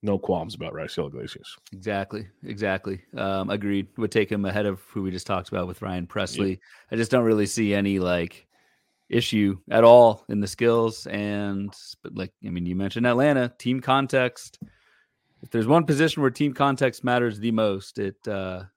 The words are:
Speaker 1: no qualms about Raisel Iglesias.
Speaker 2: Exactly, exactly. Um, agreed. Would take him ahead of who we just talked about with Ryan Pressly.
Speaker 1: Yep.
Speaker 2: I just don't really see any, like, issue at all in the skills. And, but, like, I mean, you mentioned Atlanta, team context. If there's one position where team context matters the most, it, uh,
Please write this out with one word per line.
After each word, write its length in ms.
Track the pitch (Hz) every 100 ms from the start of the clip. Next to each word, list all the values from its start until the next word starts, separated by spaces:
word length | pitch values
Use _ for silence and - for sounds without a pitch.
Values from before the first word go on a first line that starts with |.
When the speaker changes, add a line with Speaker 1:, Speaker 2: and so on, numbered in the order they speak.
Speaker 1:
no 140 | 104 95
qualms 380 | - 87 82
about 200 | - 80
Raisel 340 | 78 78 - 71
Iglesias. 480 | 64 57 - - - -
Speaker 2:
Exactly, 560 | 98 101 101 95 104 98 _
exactly. 560 | - 101 104 95 101 95 _ -
Um, 340 | 98 95 95
agreed. 380 | 104 101 98 95 -
Would 160 | 107
take 180 | 113 101
him 140 | 104
ahead 200 | 98 101
of 160 | 104 92
who 200 | - 107
we 80 | 95
just 160 | 92 -
talked 220 | 95 92
about 180 | 98 90
with 160 | 90
Ryan 240 | 104 90 87
Pressly. 440 | 107 92 - 98
Speaker 1:
Yep. 80 | 92 _ - -
Speaker 2:
I 40 | 113
just 140 | 113
don't 140 | 127
really 220 | 113 107 101
see 280 | - 104
any, 240 | 101 101 98
like, 480 | 90 87 85 - _ _ _ _ _ _ -
issue 500 | 120 120 107 101 98 -
at 120 | 113
all 420 | 117 120 117 107 -
in 100 | 104
the 60 | 101
skills. 600 | - 117 117 113 110 -
And, 680 | 101 104 104 101 98 101 - - -
but, 120 | -
like, 180 | 98 90 _ 101
I 40 |
mean, 160 | 87 87
you 100 | 92
mentioned 300 | 98 113 123
Atlanta, 460 | 120 147 135 120 -
team 220 | 120 127
context. 800 | 127 135 135 135 127 - - - - _ _ _ _ _ _ _
If 80 | -
there's 160 | 117 110
one 180 | 160
position 360 | 156 143 160 151
where 100 | 135
team 220 | - 147
context 500 | 127 139 135 131 -
matters 380 | 123 123 120 104
the 100 | 113
most, 480 | 113 107 95 - -
it, 300 | 101 - -
uh, 360 | 101 92 92 92